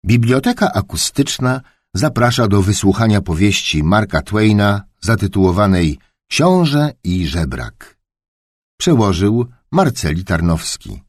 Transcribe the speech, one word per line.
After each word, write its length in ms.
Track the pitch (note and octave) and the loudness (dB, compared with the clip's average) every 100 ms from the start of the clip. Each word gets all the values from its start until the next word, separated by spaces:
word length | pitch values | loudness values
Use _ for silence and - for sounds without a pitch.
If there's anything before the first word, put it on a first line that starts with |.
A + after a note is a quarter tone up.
| - | 2
Biblioteka 640 | A#2+ A#2 C3 A#3+ - - | 2 4 2 0 0 0
akustyczna 880 | G2 F#2 D#2+ - - C3+ - B2+ C3 - _ _ | -2 -4 -6 -4 -2 -4 -2 -2 -4 -8 _ _
zaprasza 540 | - D3+ B2 A#2+ A#2+ A2+ | -2 -2 0 0 2 2
do 140 | G2+ | 2
wysłuchania 600 | G2 G#2 G2 G2 A2+ G#2 | 2 2 0 2 2 0
powieści 640 | F#2 D#2+ G2+ F#2+ - D#2 | -2 0 0 0 -2 -2
Marka 380 | D2+ G#2 G#2 D#2 | 2 0 0 -4
Twaina 600 | - G#2+ G#2+ G#2 G#2 G2+ - _ | -2 0 2 2 2 -2 -6 _
zatytułowanej 960 | - A2 G2 G2 F#2 F2 G#2 F#2 E2 C#2+ _ _ _ | -2 -2 0 2 2 2 2 2 0 -2 _ _ _
Książę 640 | - E3 F#3 E3 D3 D3 - | 0 2 4 2 0 -2 -4
i 240 | F2 F#2 E2 | -4 -2 -2
żebrak. 720 | E2+ D2+ B1 A#1 _ - _ _ _ _ _ _ _ _ _ | -4 -4 -6 -12 _ -20 _ _ _ _ _ _ _ _ _
Przełożył 680 | - C#3 G#2 F2 G2+ A2+ B2 _ _ | 0 2 2 2 0 0 -4 _ _
Marceli 520 | E3 E3+ - D#2 D#2+ | 0 0 -2 -4 -4
Tarnowski. 800 | F#2+ E2 E2+ D#2+ - - - - | -2 -2 0 -2 -4 -12 -14 -18